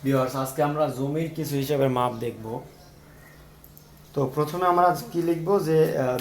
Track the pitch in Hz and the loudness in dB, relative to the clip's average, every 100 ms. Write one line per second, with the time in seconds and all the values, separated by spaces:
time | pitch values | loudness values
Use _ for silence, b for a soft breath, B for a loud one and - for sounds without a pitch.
0 | 139 135 127 135 131 - 147 151 147 127 | 2 2 0 -2 -6 0 0 2 -2 0
1 | 139 151 165 - 143 139 135 147 135 127 | -2 -2 -4 -6 -4 -2 0 2 2 2
2 | 123 117 120 107 110 123 - - - - | 0 -2 -8 -8 -10 -10 -12 -20 -20 -20
3 | - - - - - - - - - - | -20 -20 -20 -20 -20 -20 -20 -20 -20 -20
4 | - - 135 143 151 175 180 175 180 165 | -10 -4 -2 -2 -4 0 2 4 4 2
5 | - 170 165 165 160 202 160 160 156 - | -4 -4 0 -2 2 0 4 4 4 2
6 | 127 127 | 0 -2